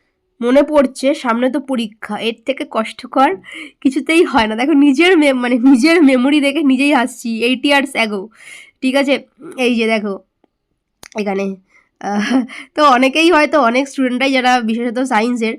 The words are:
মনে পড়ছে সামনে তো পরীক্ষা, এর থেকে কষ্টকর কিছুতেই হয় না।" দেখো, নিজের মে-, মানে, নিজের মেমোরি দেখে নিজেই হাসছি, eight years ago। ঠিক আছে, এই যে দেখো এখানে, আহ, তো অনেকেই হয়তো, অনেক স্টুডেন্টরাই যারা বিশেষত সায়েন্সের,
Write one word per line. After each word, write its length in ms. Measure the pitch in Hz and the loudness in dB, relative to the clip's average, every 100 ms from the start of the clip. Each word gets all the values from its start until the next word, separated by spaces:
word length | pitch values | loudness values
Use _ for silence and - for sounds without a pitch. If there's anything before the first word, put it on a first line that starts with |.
| _ _ _ _ | _ _ _ _
মনে 220 | 240 269 | 2 2
পড়ছে 500 | 294 302 277 - 262 | 4 2 0 -2 -2
সামনে 360 | 294 254 226 254 | -2 -2 -2 -2
তো 100 | 285 | -4
পরীক্ষা, 600 | 269 254 220 - - 208 | -6 -8 -8 -12 -12 -6
এর 140 | 220 226 - | -6 -6 -8
থেকে 200 | 269 285 | -6 -6
কষ্টকর 640 | 220 220 - - - 277 381 - 320 311 _ | -6 -6 -10 -6 0 0 0 -10 -18 -18 _
কিছুতেই 420 | - 311 262 330 | -4 -2 0 2
হয় 240 | 294 269 214 | 2 0 -2
না।" 80 | 220 | -2
দেখো, 160 | 277 | 0
নিজের 460 | 285 294 262 349 359 | 4 4 4 4 4
মে-, 160 | 285 | 4
মানে, 240 | 254 240 247 | 2 0 2
নিজের 460 | 262 262 311 339 | 4 4 4 4
মেমোরি 380 | 269 254 262 302 | 4 4 2 2
দেখে 220 | 277 285 | 0 0
নিজেই 300 | 285 262 285 | 0 2 2
হাসছি, 480 | 285 240 - 233 226 240 | 0 -2 -6 -8 -4 -2
eight 280 | 254 285 | -2 0
years 340 | 277 277 - 220 | 0 0 -4 -4
ago। 200 | 208 - _ - - - _ | -6 -10 _ -20 -20 -20 _
ঠিক 140 | 262 269 | -2 0
আছে, 320 | 269 269 - _ - 262 | 0 -2 -4 _ -16 -4
এই 180 | 247 233 | -2 0
যে 120 | 226 | 0
দেখো 320 | 220 208 190 - _ _ _ _ _ _ _ - 220 | -2 -4 -8 -14 _ _ _ _ _ _ _ -14 -8
এখানে, 360 | 202 196 196 190 _ _ _ _ | -6 -4 -6 -8 _ _ _ _
আহ, 460 | 190 208 208 254 220 - - - | -6 -6 -2 -2 -2 -10 -12 0
তো 80 | 294 | 2
অনেকেই 460 | 247 262 311 330 | 4 2 2 2
হয়তো, 300 | 311 294 302 | 4 2 2
অনেক 260 | 233 247 277 | 2 0 -4
স্টুডেন্টরাই 440 | - 254 247 269 | -2 -2 0 -2
যারা 300 | 262 247 254 | 0 2 0
বিশেষত 380 | 220 226 240 233 | 0 -4 -4 -4
সায়েন্সের, 540 | 262 220 240 240 220 | -2 0 0 -2 -4